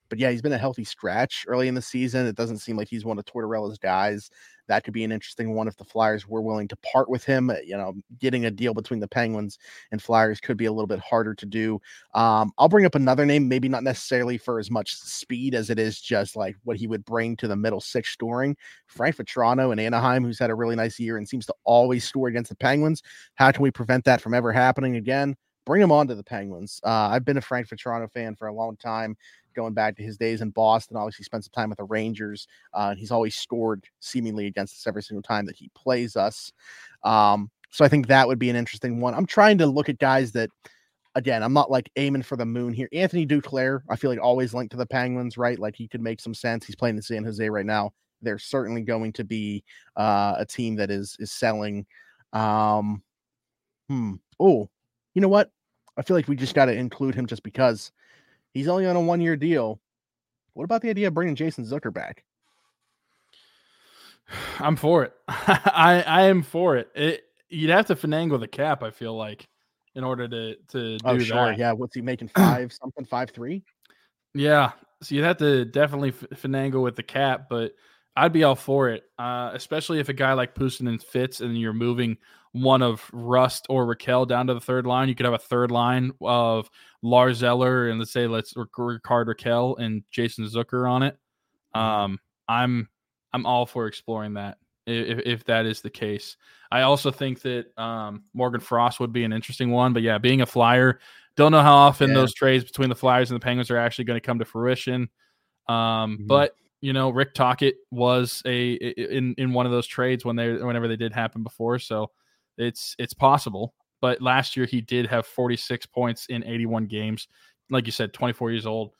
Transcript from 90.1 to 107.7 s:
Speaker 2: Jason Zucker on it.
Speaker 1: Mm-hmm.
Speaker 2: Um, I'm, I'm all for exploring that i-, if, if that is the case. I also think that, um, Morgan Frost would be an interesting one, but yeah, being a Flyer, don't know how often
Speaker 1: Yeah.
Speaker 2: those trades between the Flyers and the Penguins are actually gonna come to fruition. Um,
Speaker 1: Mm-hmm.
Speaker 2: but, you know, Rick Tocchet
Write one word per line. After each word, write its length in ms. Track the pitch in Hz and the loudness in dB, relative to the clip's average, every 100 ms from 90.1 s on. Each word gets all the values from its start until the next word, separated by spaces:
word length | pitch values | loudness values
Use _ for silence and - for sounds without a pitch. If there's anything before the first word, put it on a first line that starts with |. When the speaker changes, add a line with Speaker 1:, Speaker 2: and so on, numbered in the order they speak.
Speaker 2:
Jason 360 | - 117 - 107 | -4 -4 -4 -6
Zucker 440 | 117 113 123 123 | -6 -4 -2 0
on 120 | 127 | 2
it. 160 | 139 - _ _ _ _ _ | 0 -4 _ _ _ _ _
Speaker 1:
Mm-hmm. 40 | 110 | -4
Speaker 2:
Um, 400 | 110 104 101 95 _ _ - | 0 0 -2 -6 _ _ -4
I'm, 400 | 117 123 120 107 _ _ _ _ | 0 0 -2 -6 _ _ _ _
I'm 100 | 127 | -6
all 220 | 120 123 120 | 0 0 -2
for 200 | 123 110 | -4 -8
exploring 460 | - - 110 107 | -8 -10 -8 -8
that 220 | 101 101 - _ _ - | -10 -12 -16 _ _ -6
i-, 60 | |
if, 260 | 117 113 117 120 | -4 -2 -4 -2
if 180 | 113 | -4
that 220 | - 113 113 | 0 0 0
is 160 | 107 | -4
the 80 | 107 | -10
case. 480 | - 107 101 - - _ _ - | -8 -6 -6 -10 -20 _ _ -2
I 100 | 123 | 2
also 300 | 131 143 143 | 4 4 0
think 320 | 135 135 127 | -4 -6 -4
that, 240 | 131 120 - - | -6 -6 -8 -10
um, 480 | 113 113 107 104 _ | -8 -8 -10 -12 _
Morgan 300 | 123 127 120 | -4 -2 -2
Frost 380 | - 117 120 - | 0 2 2 2
would 120 | 120 | -4
be 120 | 120 | -2
an 100 | 113 | -2
interesting 360 | 110 - - 123 | -4 -6 -4 0
one, 220 | 123 127 | 4 4
but 100 | 117 | 4
yeah, 140 | 113 104 | 2 2
being 240 | 123 135 | 4 4
a 60 | 120 | 2
Flyer, 540 | 123 117 127 127 - - - _ - | 4 6 8 6 2 -6 -20 _ 6
don't 160 | 151 | 8
know 80 | 156 | 10
how 140 | 147 | 10
often 340 | 139 143 135 139 | 12 10 8 4
Speaker 1:
Yeah. 60 | |
Speaker 2:
those 180 | 135 127 | 4 2
trades 320 | - 135 131 | 2 2 4
between 240 | 120 - 131 | 0 -2 -2
the 60 | |
Flyers 360 | 123 127 127 120 | 2 2 4 2
and 80 | 120 | -2
the 60 | |
Penguins 260 | 127 123 120 | -2 -2 0
are 60 | 120 | 0
actually 300 | 117 - 123 | 0 -2 -4
gonna 120 | 117 | -4
come 160 | - 117 | -2 -4
to 80 | 113 | -4
fruition. 640 | 113 123 127 131 123 120 _ _ _ _ _ - | -2 -2 -2 -2 -4 -4 _ _ _ _ _ -4
Um, 80 | 117 | 0
Speaker 1:
Mm-hmm. 500 | 113 113 110 107 104 | 0 0 -4 -6 2
Speaker 2:
but, 280 | 139 143 _ _ _ | 4 4 _ _ _
you 140 | 135 | -4
know, 160 | 135 131 | 0 0
Rick 240 | 123 139 | 0 -2
Tocchet 400 | - 127 127 139 | 2 0 4 0